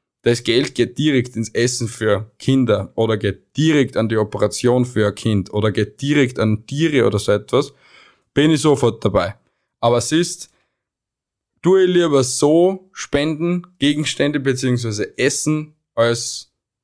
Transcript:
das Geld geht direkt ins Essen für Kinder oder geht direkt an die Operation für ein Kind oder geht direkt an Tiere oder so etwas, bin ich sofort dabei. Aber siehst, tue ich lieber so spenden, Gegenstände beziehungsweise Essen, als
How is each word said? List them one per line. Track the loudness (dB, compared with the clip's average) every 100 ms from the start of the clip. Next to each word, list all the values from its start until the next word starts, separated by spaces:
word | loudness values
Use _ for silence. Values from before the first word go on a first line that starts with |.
| _ _
das | 0 0
Geld | 2 0 0
geht | -2 -2 0
direkt | 0 0 -2 -6
ins | -6
Essen | -2 -2 -2 -8
für | -4 0 0 -4 _
Kinder | 0 2 2 0 -2
oder | -2 -2 0
geht | -2 -6 _ -2
direkt | 2 2 2 0
an | -2
die | 0
Operation | -2 -2 -2 0 0 2
für | 0 0 -2
ein |
Kind | 0 -2 -2 -2
oder | -2 -2
geht | -2 -4 -4
direkt | -2 2 2 0
an | -2 -2 -4
Tiere | -4 0 2 2
oder | 0
so | 0
etwas, | -2 0 -2 -2 _ _ -20 _ _ _
bin | 2 2
ich | 2
sofort | 2 2 2 0
dabei. | -2 0 -2 -8 _ _ _ -2
Aber | 0 0
siehst, | 0 0 -2 -6 -16 _ _ _ _ _ _ _ _ _ _ _
tue | 2 4
ich | 4
lieber | 2 2 2
so | 2 0 2 4 4 0 _
spenden, | -16 -4 -2 -2 -2 -2 -4 -6 -2
Gegenstände | 0 0 -4 -2 -2 0
beziehungsweise | -2 -2 0 -2 -2 -4 -6 -2
Essen, | -2 0 -2 -4 -6 _ _
als | 0 0 0 -6 -12 -16 _ _ _